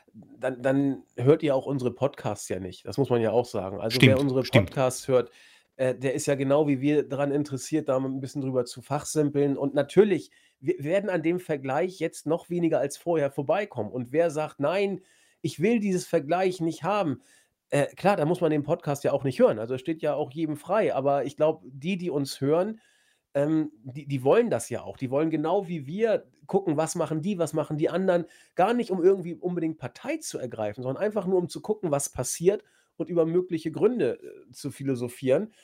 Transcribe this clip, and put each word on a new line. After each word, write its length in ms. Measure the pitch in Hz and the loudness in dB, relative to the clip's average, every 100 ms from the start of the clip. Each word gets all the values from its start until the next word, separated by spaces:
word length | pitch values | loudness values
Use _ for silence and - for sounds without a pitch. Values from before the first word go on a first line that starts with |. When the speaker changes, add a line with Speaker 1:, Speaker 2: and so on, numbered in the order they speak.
| _ | _
Speaker 1:
dann, 500 | 113 - - 127 127 | -20 -20 -6 -6 -2
dann 400 | 131 135 139 131 - - | 2 4 2 0 -8 2
hört 260 | 123 160 | 4 4
ihr 140 | 151 135 | 4 0
auch 100 | 123 | -2
unsere 260 | 139 123 | -2 -2
Podcasts 560 | 120 135 - 120 104 - | -2 -2 -2 -6 -6 -6
ja 120 | 95 | -6
nicht. 260 | 95 90 - | -6 -10 -8
Das 100 | - | -2
muss 140 | 127 | 0
man 100 | 120 | 2
ja 120 | 110 | 4
auch 140 | 113 123 | 2 0
sagen. 340 | 107 95 98 | -4 -6 -6
Also 160 | 113 123 | -4 6
Speaker 2:
Stimmt, 160 | 131 | 6
Speaker 1:
wer 80 | 131 | 8
unsere 240 | 143 131 | 2 0
Speaker 2:
stimmt. 220 | 120 123 90 | 2 2 2
Speaker 1:
Podcasts 420 | - 131 127 - | 0 -2 -2 0
hört, 220 | 127 120 - - - _ | 2 0 -8 -20 -20 _
äh, 200 | - 131 | -4 -2
der 200 | 123 135 | 0 -2
ist 120 | 127 - | -2 0
ja 100 | 139 | 0
genau 320 | 135 143 151 | 4 4 4
wie 120 | 135 | 2
wir 220 | 143 151 | 2 2
daran 300 | - 135 143 | 2 -2 0
interessiert, 560 | 143 143 135 - 156 143 | 0 -2 -6 -4 -2 0
da 100 | 131 | 0
ein 220 | 135 135 | 0 -4
bisschen 200 | 131 147 | -6 -6
drüber 240 | 131 127 | -2 -2
zu 160 | 120 - | -2 -8
fachsimpeln. 800 | - 143 - 156 147 143 143 135 | -6 -6 -2 0 2 2 2 0
Und 160 | 139 | 0
natürlich, 560 | 135 139 - 208 165 - _ _ _ | 0 2 4 4 2 -4 _ _ _
wir 220 | 131 120 | -4 -4
werden 260 | 139 190 202 | -2 -2 0
an 140 | 180 | -2
dem 160 | 160 175 | 0 -2
Vergleich 580 | 180 151 135 139 185 180 | -2 -6 -2 -2 -2 -4
jetzt 280 | 160 - - | -6 -6 -2
noch 220 | 170 - | -4 -2
weniger 300 | 175 165 151 | -2 2 2
als 180 | 139 - | 0 -4
vorher 360 | - 165 139 | -2 0 0
vorbeikommen. 580 | - 135 175 214 127 104 | -2 0 0 0 -6 -6
Und 220 | 127 120 | -6 -2
wer 180 | 143 170 | 0 0
sagt, 300 | 147 151 - | 0 -6 -2
„Nein, 400 | 143 185 202 185 - _ _ _ | -2 0 0 -2 -10 _ _ _
ich 180 | 156 - | -8 -2
will 200 | 180 240 | 2 2
dieses 260 | 202 180 - | 2 -2 0
Vergleich 540 | 170 139 175 190 180 | -2 0 0 0 0
nicht 240 | 165 156 | -4 -4
haben“, 360 | 165 208 180 127 _ _ _ _ _ | -2 0 0 -2 _ _ _ _ _
äh, 160 | 143 139 - | 0 0 2
klar, 200 | 180 196 | 2 4
da 80 | |
muss 160 | 151 175 | 2 2
man 120 | 165 | 2
den 100 | 151 | 2
Podcast 400 | 143 170 - 139 | 0 -2 -2 -2
ja 100 | - | 0
auch 120 | 139 | 0
nicht 160 | 135 131 | 0 4
hören. 180 | 240 117 | 4 4
Also 160 | 117 | -2
es 60 | 127 | -4
steht 200 | - 165 | -4 -4
ja 140 | 151 | -2
auch 160 | 139 143 | -2 -4
jedem 260 | 139 156 147 | -4 -4 -6
frei. 380 | - 208 170 | -2 0 2
Aber 300 | 131 135 139 | 2 2 0
ich 120 | 135 - | -2 0
glaub, 280 | 156 156 - | 0 0 -8
die, 320 | 135 151 190 | -8 -4 -2
die 120 | 175 | -2
uns 300 | 143 139 - | -2 -4 -2
hören, 400 | 135 156 202 220 _ _ _ _ _ | 2 2 2 -4 _ _ _ _ _
ähm, 380 | 139 147 160 151 - | -2 2 2 0 -6
die, 240 | 131 127 143 | -14 -12 -4
die 160 | 139 | 0
wollen 280 | 131 196 240 | 4 6 4
das 180 | 127 - | 0 -2
ja 120 | 110 | -8
auch. 140 | 95 - | -8 -8
Die 140 | 135 | -2
wollen 200 | 135 160 | 0 0
genau 360 | 156 156 190 175 | 0 0 0 -2
wie 180 | 175 | -6
wir 460 | 135 180 226 196 - _ - | -6 -2 0 0 -4 _ -2
gucken, 300 | 196 196 147 | 0 0 0
was 180 | 156 | -2
machen 280 | 175 156 160 | -2 -2 -2
die, 160 | 160 190 | -2 -2
was 160 | 156 | -2
machen 220 | 156 147 151 | -2 -2 0
die 140 | 160 | 0
anderen. 340 | 170 190 175 165 - _ | 2 2 2 0 -10 _
Gar 180 | - 190 | 0 2
nicht, 200 | 240 220 | 2 0
um 100 | 190 | 0
irgendwie 320 | 175 196 175 | 2 0 -2
unbedingt 440 | 160 180 175 160 156 | -6 -6 -2 -4 -4
Partei 380 | 127 - 240 320 | -10 -10 -8 -8
zu 200 | - 156 | -8 -8
ergreifen, 460 | 127 117 107 104 | -8 -4 -4 -4
sondern 180 | 127 135 | -6 -2
einfach 240 | 202 208 180 | -2 -2 0
nur, 120 | 185 | 2
um 100 | 175 | 0
zu 120 | 156 | -4
gucken, 300 | - 208 175 | -4 -4 0
was 180 | 143 - | 0 -2
passiert 540 | - 151 - 170 208 - _ _ - | -4 -6 0 2 2 -4 _ _ -10
und 140 | 160 | -2
über 160 | 170 165 | 2 2
mögliche 460 | 170 180 170 160 | 2 0 -4 -4
Gründe, 480 | 143 196 247 135 - | 0 0 2 0 -2
äh, 300 | - - - | -8 -20 -20
zu 180 | 123 143 | -12 -12
philosophieren. 840 | - 139 127 120 - 131 139 214 - | -6 -4 -4 -4 -4 2 2 2 -10